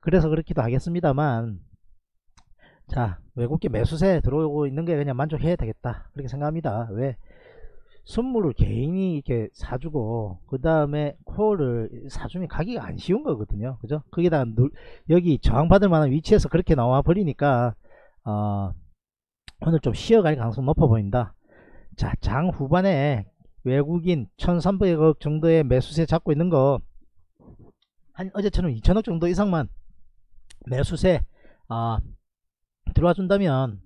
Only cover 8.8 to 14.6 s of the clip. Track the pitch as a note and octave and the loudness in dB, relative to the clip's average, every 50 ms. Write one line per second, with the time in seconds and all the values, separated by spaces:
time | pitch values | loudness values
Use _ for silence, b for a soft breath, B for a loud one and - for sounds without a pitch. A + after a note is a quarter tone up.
8.8 | C3 D3+ F3 F#3+ F#3+ F#3 E3+ D3 - - B2+ A#2 A2 - _ - - - - B2+ | -4 -2 -2 -2 -2 -2 -2 -4 -4 -4 -4 -4 -4 -6 _ -14 -12 -10 -10 -8
9.8 | - - D3+ C#3+ A2+ G#2+ A#2 A#2 A2 G2+ F2+ - - - - C3 B2+ D#3+ D#3+ D#3+ | -8 -6 -6 -4 -4 -4 -4 -4 -6 -8 -10 -14 -12 -10 -10 -4 0 2 2 2
10.8 | D3 C#3+ C#3+ D3+ D3 D3 C#3+ - - - - - G#3 G#3+ G#3 F#3 D3 B2+ A#2+ A#2 | 2 0 0 -2 -2 -4 -6 -10 -14 -10 -4 0 0 0 2 0 0 -2 -2 -2
11.8 | A2 G#2 - A#2 D3 C3+ - - - A#2 - F3+ F#3 - - - E3 G#3 B3 F#3+ | -4 -6 -8 -12 -16 -10 -10 -8 -10 -8 -8 -8 -8 -6 -4 -4 -4 -4 -4 -8
12.8 | A#2 F#2+ F2 F#2 - - F3+ A#3 D4+ C#4 D3+ G#2+ G#2+ - - G2+ G#2+ B2+ C3+ - | -8 -8 -10 -10 -2 0 0 0 0 -2 -4 -4 -4 -6 -4 -4 -4 -6 -8 -10
13.8 | - A2 C#3+ D3+ - _ - - E3+ F3 D#3+ D3 C3 A#2 A2+ A2 | -8 -6 -6 -8 -8 _ -4 0 2 2 2 2 0 -2 2 2